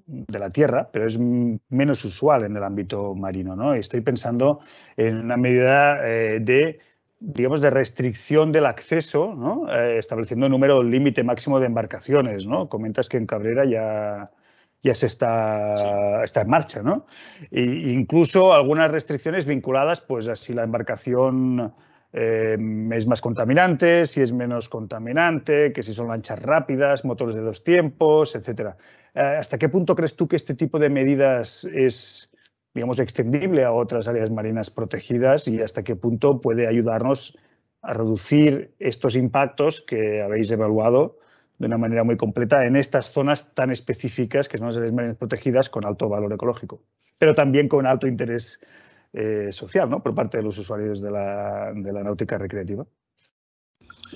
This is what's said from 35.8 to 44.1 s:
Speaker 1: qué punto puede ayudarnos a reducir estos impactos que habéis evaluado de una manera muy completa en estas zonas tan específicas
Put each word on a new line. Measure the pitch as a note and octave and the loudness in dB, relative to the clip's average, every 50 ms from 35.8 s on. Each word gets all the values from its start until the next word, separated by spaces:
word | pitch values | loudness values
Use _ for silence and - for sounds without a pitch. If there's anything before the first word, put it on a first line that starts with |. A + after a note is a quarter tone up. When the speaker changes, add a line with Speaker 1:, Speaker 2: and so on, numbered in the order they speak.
| F#2+ | -6
Speaker 1:
qué | - A2+ | -6 -6
punto | F2+ - A#2 A#2+ A#2 - C#3+ C#3 A#2+ | -2 -2 -2 0 2 2 2 2 2
puede | - A#2+ A2+ A#2 A#2+ | 0 0 0 0 0
ayudarnos | A2+ A2+ A#2+ A2 A#2 A2 A2 A#2 C3 C#3 C3+ - - - _ _ _ _ _ _ _ _ _ | 2 2 0 0 0 -2 0 0 0 -2 -2 -4 -14 -20 _ _ _ _ _ _ _ _ _
a | - - - | -10 -8 -4
reducir | A2 A2+ A2 A2 G2+ - - D3 D3 D3+ D3+ C#3 C#3+ - - _ _ | -2 -2 -2 -2 -2 0 4 6 6 6 6 4 2 -4 -10 _ _
estos | - C3 A2+ - - C3 A2+ | -4 -4 -4 -2 -2 0 0
impactos | B2+ B2+ B2 A#2+ C#3 C#3 C3 - - C#3+ D#3+ D#3 - | 2 0 2 2 0 0 0 0 0 0 0 0 -4
que | - - B2+ A2 A2 G#2+ G#2+ G#2+ | -10 -6 -4 -2 -2 -2 -2 -4
habéis | G#2 G2+ G#2+ A2 A2 G#2 | -4 -2 0 0 0 0
evaluado | A2+ G#2+ A2 G#2+ G#2+ A2 G#2+ A#2 B2 C3 D#3+ A3+ - _ _ _ _ _ _ _ _ _ | 0 0 0 2 2 2 4 4 4 4 2 2 -2 _ _ _ _ _ _ _ _ _
de | B2 | -4
una | A2+ A#2 A#2 | -2 -2 -2
manera | A2+ A2+ A2+ A#2 A2+ | -2 0 0 0 2
muy | A#2+ A#2 - | 0 0 0
completa | - A2 - - B2+ A2+ - C#3 B2+ | 0 -2 0 -2 2 2 4 4 4
en | A#2+ C3 | 4 2
estas | C#3 - - - C3 - - | 2 2 2 0 -2 -2 -2
zonas | - D3 C3+ C#3+ D3 - - _ _ | -2 -2 0 0 0 -2 -4 _ _
tan | - B2+ C3 | -2 -2 -2
específicas | B2+ A#2+ - - A#2+ - - A#2+ | -2 -4 -6 -8 -6 -6 -6 -8